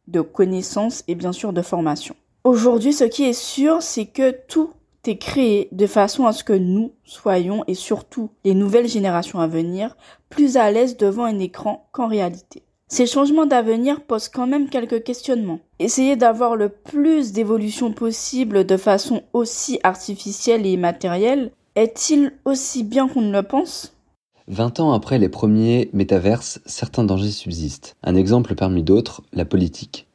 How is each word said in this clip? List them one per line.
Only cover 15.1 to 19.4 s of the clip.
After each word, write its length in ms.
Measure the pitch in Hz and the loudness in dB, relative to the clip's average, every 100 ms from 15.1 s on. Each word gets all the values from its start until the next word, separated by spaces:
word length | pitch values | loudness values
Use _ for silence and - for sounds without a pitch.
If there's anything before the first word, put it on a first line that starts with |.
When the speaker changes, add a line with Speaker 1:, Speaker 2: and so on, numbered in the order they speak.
| 247 - 240 202 165 - - | -8 -4 -2 -2 -6 -10 -6
Speaker 1:
Essayer 340 | 233 269 262 | -2 2 2
d'avoir 400 | 269 240 220 240 | 4 4 4 0
le 140 | 226 208 | 0 -2
plus 640 | 202 - 294 294 311 240 | -4 -8 0 2 2 0
d'évolution 580 | 196 214 220 208 214 240 | -2 -2 -2 -2 -4 -4
possible 720 | 214 226 220 - 254 233 202 | -2 -4 -6 -6 -4 0 0
de 120 | 190 190 | 2 2
façon 460 | 202 196 - 226 - | 2 0 0 -4 -2
aussi 480 | 240 | -4